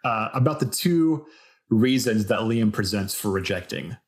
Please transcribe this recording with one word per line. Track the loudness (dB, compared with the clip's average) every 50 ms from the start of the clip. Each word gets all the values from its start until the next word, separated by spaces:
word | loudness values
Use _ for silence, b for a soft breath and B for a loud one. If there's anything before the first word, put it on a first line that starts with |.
| -4
uh, | -2 -2 -2 -2 -2 0
about | 2 2 2 2 0
the | -2
two | -2 -2 -2 0 2 2 4 4 2 0 -2 B B B B B B B B B 0
reasons | 2 4 4 4 4 2 2 0 0 0 0
that | 0 0 0
Liam | 0 0 0 2 2 2 0
presents | 0 -2 -2 -2 -2 -2 -4 -6
for | -4 -2 -2
rejecting | -2 -2 -2 -4 -4 -6 -6 -8 -8 -8 -8 -10 -12 -16 _